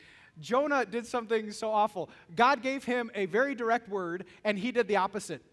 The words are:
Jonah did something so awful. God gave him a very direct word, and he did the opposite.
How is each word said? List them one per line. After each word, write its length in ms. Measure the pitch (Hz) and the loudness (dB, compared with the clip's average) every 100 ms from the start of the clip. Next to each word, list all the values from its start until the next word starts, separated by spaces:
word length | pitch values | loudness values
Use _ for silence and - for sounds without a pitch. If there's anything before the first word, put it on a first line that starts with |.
| - - - - | -20 -20 -20 -16
Jonah 460 | 147 240 294 285 220 | 0 2 4 2 0
did 200 | 233 220 | -4 -2
something 460 | 247 220 226 214 | -4 0 -2 -2
so 200 | 208 220 | -4 0
awful. 380 | 214 214 190 151 - - 165 | 2 2 0 -8 -12 -6 4
God 260 | 240 233 | 4 4
gave 220 | 262 269 | 0 -4
him 260 | - 247 233 208 | -2 -2 -2 -4
a 100 | 185 | 0
very 300 | 202 277 247 | 2 0 0
direct 320 | 226 233 233 | 0 0 0
word, 380 | 202 170 180 185 - | -6 -4 -6 -10 -4
and 160 | 214 202 | -2 -2
he 120 | 233 | 0
did 160 | 233 202 | 0 2
the 100 | 196 | 2
opposite. 440 | 190 202 - 139 - | 2 -2 -8 -10 -12